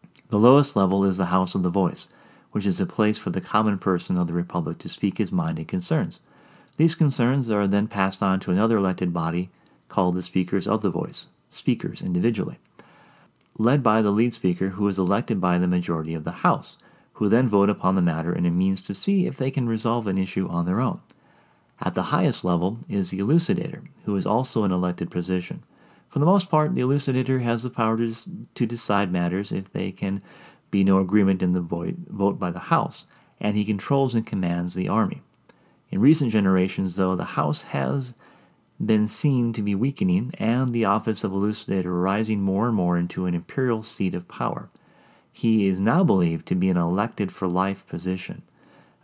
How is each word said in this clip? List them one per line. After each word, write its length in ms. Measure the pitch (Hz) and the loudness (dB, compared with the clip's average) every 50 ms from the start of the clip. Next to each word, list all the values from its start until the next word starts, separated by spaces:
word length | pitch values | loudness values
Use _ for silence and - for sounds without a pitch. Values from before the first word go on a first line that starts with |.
| _ - - - _ - | _ -20 -20 -20 _ -2
The 80 | - 104 | 2 6
lowest 380 | 107 120 135 143 139 - - | 8 8 8 8 6 4 2
level 280 | 104 98 90 95 98 98 | 2 2 4 4 2 2
is 140 | 98 92 92 | 2 2 0
the 80 | 95 | 0
House 280 | 85 92 95 92 90 - | 2 2 2 2 0 0
of 80 | 98 90 | -2 0
the 60 | 90 | 0
Voice, 400 | 85 101 95 82 - - - - - - - - - - _ _ - | 2 2 0 0 0 -4 -8 -8 -12 -20 -20 -20 -20 -20 _ _ -4
which 140 | 107 - | -2 0
is 120 | 202 180 180 | 0 0 0
a 80 | 98 | -2
place 300 | 87 - - 107 107 107 | -4 0 0 2 2 2
for 140 | - - 101 | -2 -4 -4
the 100 | 87 92 | -4 -4
common 380 | 90 - - 107 110 107 101 95 | -6 -2 0 0 2 2 0 0
person 400 | - 101 92 87 - - 92 90 | 0 0 0 0 0 -2 0 0
of 80 | 90 | 0
the 80 | 82 85 | 0 -2
republic 420 | 87 87 87 - 90 80 78 82 - | -4 -4 -2 -4 -4 -4 -4 -6 -8
to 100 | - 85 | -8 -10
speak 280 | - - - 101 - | -8 -2 -2 -2 0
his 160 | - 107 92 - | 0 -2 -2 0
mind 260 | 90 82 80 82 80 | -2 -2 -2 -2 -6
and 80 | 82 | -6
concerns. 540 | - - 92 87 - 160 156 95 - - - _ - _ - - - - - - _ - | -6 -6 -4 -2 0 0 0 -2 -2 -6 -12 _ -20 _ -20 -20 -20 -20 -20 -20 _ -2
These 180 | - 160 165 156 | 2 2 2 4
concerns 560 | - 165 143 131 - 120 120 135 139 127 113 | 4 2 2 2 2 2 2 2 0 0 0
are 160 | 107 104 101 | 2 2 2
then 220 | 98 98 104 107 107 | 4 2 2 2 0
passed 340 | - 104 95 98 95 - 104 | 0 0 0 0 0 0 0
on 180 | 95 95 92 | 0 0 0
to 100 | - - | 0 0
another 260 | 90 95 107 113 117 | 2 2 2 2 2
elected 380 | 104 98 92 90 87 92 90 85 | 2 2 0 0 0 -2 -2 -2
body 340 | 87 82 82 82 87 90 95 _ _ _ _ _ _ _ - | -2 -2 -2 -2 -2 -4 -6 _ _ _ _ _ _ _ -6
called 260 | - - 92 90 87 | -2 0 0 2 0
the 80 | 90 87 | -2 -4
Speakers 460 | - - 95 90 90 - 98 - 104 | -2 -2 -2 0 0 -2 -2 -2 0
of 140 | 104 110 - | -2 0 0
the 80 | 98 | 0
Voice, 380 | 80 - - - - - - - _ _ _ _ | -2 -2 -4 -6 -8 -10 -12 -12 _ _ _ _
speakers 540 | - - - - 120 - - - - - - | -12 -6 -2 -2 -2 0 -2 -8 -8 -6 -6
individually, 560 | 95 87 87 92 117 113 98 - - - - _ _ _ - - - - - - _ _ _ _ _ _ _ _ _ _ | -2 -2 0 0 0 0 -2 -4 -6 -6 -12 _ _ _ -20 -20 -20 -20 -20 -20 _ _ _ _ _ _ _ _ _ _
led 260 | - 107 117 135 147 123 | 0 2 4 4 4 4
by 200 | 120 110 113 110 | 4 4 4 4
the 80 | 104 | 4
lead 240 | 101 104 117 123 117 | 4 2 2 0 0
speaker, 360 | - - 90 87 - 95 95 | 0 0 0 0 0 -2 -4
who 160 | 90 92 104 | -2 0 0
is 120 | 101 95 92 | 0 2 0
elected 420 | 92 90 101 107 123 - 113 98 | 0 0 0 0 0 -2 -2 0
by 160 | 87 90 87 | 0 2 2
the 100 | 87 90 | 2 2
majority 460 | 90 90 90 87 - 85 80 78 80 82 | 2 0 0 0 -2 -4 -4 -4 -4 -6
of 120 | 80 76 | -6 -6
the 180 | 80 87 - - | -8 -6 -2 0
House, 340 | 180 135 143 - - - - _ - _ _ _ _ _ | 0 0 0 -4 -10 -14 -14 _ -20 _ _ _ _ _
who 160 | - 110 101 | -2 0 4
then 180 | 101 120 131 120 | 4 4 4 4
vote 220 | 101 101 101 101 | 4 4 4 4
upon 240 | 101 - - 92 95 | 2 2 0 0 2
the 80 | 95 87 | 2 2
matter 320 | 87 78 80 80 85 87 | 2 2 0 -2 -2 -2
in 100 | 87 87 | 0 0
a 60 | 85 | 0
means 320 | 85 90 92 95 95 95 - | 0 2 2 0 0 -2 -4
to 120 | - 98 | -6 -6
see 320 | - - - 202 196 - | -4 0 0 2 2 0
if 120 | - 135 - | 0 -2 -2
they 120 | 131 131 | -4 -2
can 160 | 131 135 123 | -2 -2 -2
resolve 400 | 117 113 110 - 120 117 120 110 | 0 -2 0 0 0 0 0 0
an 120 | 101 95 95 | -2 -2 -2
issue 280 | 95 92 - 95 95 90 | -2 -2 -2 -4 -4 -2
on 180 | 87 85 85 | -2 -2 -2
their 140 | 87 92 107 | 0 0 0
own. 200 | 131 120 90 - _ _ - _ _ _ _ _ _ _ _ _ _ _ _ - | 0 -2 -4 -6 _ _ -20 _ _ _ _ _ _ _ _ _ _ _ _ -6
At 140 | - - 87 | -6 -4 -2
the 80 | - 90 | -4 -4
highest 400 | - 147 151 180 156 - - - | -2 0 0 2 2 0 0 0
level 360 | 90 90 85 87 95 110 120 - | 0 0 2 0 -2 -4 -6 -8
is 240 | - - 101 92 87 | -6 -4 -4 -2 -2
the 80 | 98 92 | -4 -4
Elucidator, 640 | 98 110 147 170 170 - 101 - - - - - - - - _ - | 0 2 2 2 2 2 0 -2 -2 -6 -8 -12 -14 -18 -20 _ -6
who 100 | - 101 | -4 -2
is 120 | 98 92 | -2 0
also 360 | 98 104 120 131 - - 117 104 | 2 2 0 0 0 0 0 2
an 80 | 98 92 | 2 2
elected 380 | 90 90 90 87 - 90 82 | 2 0 -2 -2 -4 -6 -4
position. 520 | - 90 87 87 92 90 87 - - - - _ _ _ _ _ _ _ _ | -4 -4 -2 -2 -2 -2 -2 -4 -10 -12 -14 _ _ _ _ _ _ _ _
For 120 | _ - 139 | _ -2 0
the 80 | 143 | 2
most 240 | 165 196 202 190 - | 4 4 2 2 2
part, 240 | - 151 151 147 143 | 2 2 2 2 0
the 80 | 131 123 | 0 0
Elucidator 580 | 127 139 143 - - 127 127 127 127 131 131 | 2 2 0 0 0 0 0 0 0 0 0
has 220 | 120 117 117 113 117 | 0 0 -2 -2 -2
the 80 | 127 | -6
power 260 | - - 113 110 113 | -4 -2 0 0 0
to 80 | 113 117 | 0 0
s-, 240 | 113 113 - - - - 104 117 - - | -2 -2 -4 -4 -6 -8 -14 -14 -10 -4
to 120 | - 127 | -2 -2
decide 440 | 110 120 117 - - 107 101 101 90 | -2 -2 -4 -2 0 0 0 0 0
matters 420 | 90 90 87 87 87 95 104 - 104 | 0 0 0 0 -2 -2 -4 -4 -6
if 200 | 98 95 - - | -6 -8 -6 -6
they 180 | 98 95 95 | -6 -6 -6
can 320 | 95 - - 98 98 98 - - - - - - - _ _ - | -6 -6 -6 -4 -4 -6 -8 -12 -20 -20 -20 -20 -20 _ _ -4
be 140 | - 98 98 | 0 2 4
no 160 | 98 95 95 | 4 4 4
agreement 420 | 95 90 98 107 101 95 95 90 92 | 4 4 4 4 4 4 4 2 2
in 100 | 90 90 | 0 0
the 80 | 90 | 0
vo-, 320 | 87 82 87 85 87 85 87 - - | -2 -4 -6 -4 -4 -4 -6 -8 -10
vote 320 | - - 101 98 101 98 - | -10 -4 0 0 0 0 0
by 120 | 104 104 | -4 -6
the 100 | 85 90 | -6 -6
House, 460 | - - 165 151 - - - - - _ - - _ _ _ - | -4 0 0 0 0 -2 -6 -10 -12 _ -20 -20 _ _ _ -6
and 160 | - 107 101 | -4 -2 0
he 80 | 107 104 | 0 0
controls 500 | 101 107 95 - - 143 139 139 131 117 | -2 -2 -4 -2 0 0 2 2 2 0
and 120 | 117 113 | -2 -2
commands 480 | - - 98 92 87 85 87 87 87 90 | -2 -4 -2 -2 -2 -2 -2 -4 -4 -4
the 140 | 92 92 - | -4 -4 -2
army. 340 | 98 110 107 95 - - - _ _ _ _ _ - _ _ _ _ _ _ - | 0 0 0 0 -2 -8 -14 _ _ _ _ _ -20 _ _ _ _ _ _ -6
In 100 | - 95 | -2 2
recent 320 | 107 139 160 156 147 117 107 | 4 4 6 4 2 0 2
generations, 640 | 107 98 95 95 92 92 92 - - 98 92 85 | 2 4 4 4 4 2 0 0 -2 -4 -2 0
though, 200 | 98 95 92 92 | 0 0 0 0
the 80 | 90 - | -2 -4
House 380 | - - - 151 151 151 - - | -6 -4 -2 -2 -2 -2 -4 -4
has 520 | - - 139 135 131 135 139 131 123 127 _ - - _ _ _ _ _ _ _ _ _ - - | -6 -4 -4 -2 -2 -2 -2 -4 -6 -12 _ -20 -20 _ _ _ _ _ _ _ _ _ -6 -2
been 240 | 107 110 107 107 | 0 2 2 2
seen 460 | 107 - - - 151 135 127 120 117 113 | 0 0 0 2 2 2 2 2 0 -2
to 80 | 110 | -2
be 140 | 104 104 101 | -2 0 0
weakening, 580 | 95 113 139 139 - - 92 87 90 120 127 - - | 0 0 -2 0 0 0 2 2 2 0 -2 -6 -4
and 340 | 101 110 117 127 131 127 117 | -2 0 0 0 0 0 0
the 120 | 117 113 | 0 2
office 400 | 98 101 107 - 117 107 - - | 2 2 0 0 -2 -4 -2 -2
of 80 | 101 92 | -2 -2
Elucidator 680 | 98 101 107 107 - - - 104 95 90 90 90 87 | 0 0 0 -2 -4 -4 -2 -2 -2 -2 -2 0 0
rising 400 | 90 95 98 104 110 110 110 104 | 0 0 0 0 0 0 0 0
more 280 | 98 98 95 98 110 123 | 0 0 0 0 0 0
and 80 | 117 | 0
more 200 | 101 90 87 87 | 0 2 2 2
into 300 | 87 87 87 - - 92 | 0 0 -2 -4 -4 -2
an 80 | 90 87 | -2 -2
imperial 480 | 85 82 - - - 131 127 117 110 110 | -4 -4 -6 -4 -2 0 0 0 -2 -4
seat 320 | - - - 98 92 87 | -6 -6 -2 -2 -2 -2
of 140 | 113 - - | -4 -8 -10
power. 420 | - - 120 117 - - - - _ _ _ _ _ _ _ _ _ _ _ _ _ | -8 -6 -6 -4 -4 -6 -10 -14 _ _ _ _ _ _ _ _ _ _ _ _ _
He 340 | - - 113 110 110 101 | -2 0 2 2 4 4
is 140 | 98 95 92 | 2 2 2
now 240 | 98 110 135 175 190 | 2 2 2 4 4
believed 420 | 151 101 95 87 82 82 80 - | 4 4 4 4 2 0 -2 -2
to 80 | - 92 | -2 -2
be 160 | 92 90 95 | 0 2 2
an 60 | 90 | 2
elected-for-life 1080 | 87 85 85 90 95 107 117 - - 104 92 - - 98 90 87 90 95 98 98 98 - - | 2 2 0 0 0 -2 -2 -2 -4 -4 -4 -4 -4 -4 -2 0 0 0 -2 -4 -6 -10 -12
position, 540 | - 87 87 92 92 92 - - - - - _ _ _ _ _ _ - - _ _ _ | -10 -8 -4 -4 -4 -4 -6 -10 -12 -14 -14 _ _ _ _ _ _ -20 -20 _ _ _